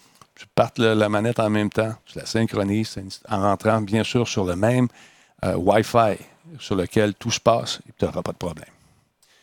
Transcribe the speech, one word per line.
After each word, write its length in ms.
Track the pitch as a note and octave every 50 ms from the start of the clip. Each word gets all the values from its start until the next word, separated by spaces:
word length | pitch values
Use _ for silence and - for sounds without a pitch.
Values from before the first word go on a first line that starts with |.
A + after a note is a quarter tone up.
| _ _ _ - - _ _
tu 120 | - - - _
partes 240 | - A#2 B2 - -
le, 160 | A#2 A2+ A2
la 140 | G#2+ G#2+ G#2
manette 280 | G#2 G#2 G#2+ A#2 A#2 -
en 100 | A2+ G#2+
même 180 | G#2+ G#2+ G#2 G#2
temps, 220 | - - A2 A2 A2 - _
tu 120 | - - -
la 60 | -
synchronises 680 | - - A2+ A2+ A2 - G#2+ G2 G2 G2+ A2 A2 - - G2+ F#2+ G2 - - - -
en 120 | A2 - F#2+
rentrant 380 | G3+ G3 - - C3+ A#2 A2 G#2+
bien 200 | F#2+ G2+ A2+ G#2
sûr 240 | - - B2 A#2
sur 180 | - - A2+ F#2+
le 120 | F2+ F2
même, 320 | F2+ G2+ A2+ B2 B2+ B2 A#2+ - - - - _ _ _ _ _ _ -
euh, 100 | F#2+ F2+
Wi-Fi 600 | F#2 F2+ G2 G2+ A2 G#2+ - - A#2+ A2+ G#2+ F#2 - - - _ _ _ E3 E3 C#3
sur 160 | - - G#2
lequel 380 | F#2+ F2 - - A2 G#2+ G#2 G2
tout 160 | - - A#2+
se 80 | - -
passe 400 | - A#2 A2+ A#2+ B2+ - - - - -
et 40 | - -
tu 60 | G2+
n'auras 160 | E2+ - F2+ E2+
pas 100 | - E2+
de 60 | -
problème. 260 | - F2 D#2+ D#2+ - - _ _ _ _ _ _ _ _ _ _ _ _ _ _